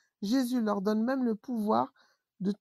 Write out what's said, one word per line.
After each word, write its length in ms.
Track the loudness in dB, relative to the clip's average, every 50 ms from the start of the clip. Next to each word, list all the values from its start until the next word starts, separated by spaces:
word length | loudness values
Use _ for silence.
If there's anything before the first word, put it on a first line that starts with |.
| _ _ _ _
Jésus 400 | -2 0 0 2 2 0 0 0
leur 200 | 0 0 0 0
donne 220 | 0 0 0 0 0
même 220 | 0 0 0 0
le 100 | 0 -2
pouvoir 560 | -2 -6 -6 -6 -4 0 2 2 2 2 0 -4 _ _ _ _ _ _ _ _ -4
de 140 | -4 -4 -4 -4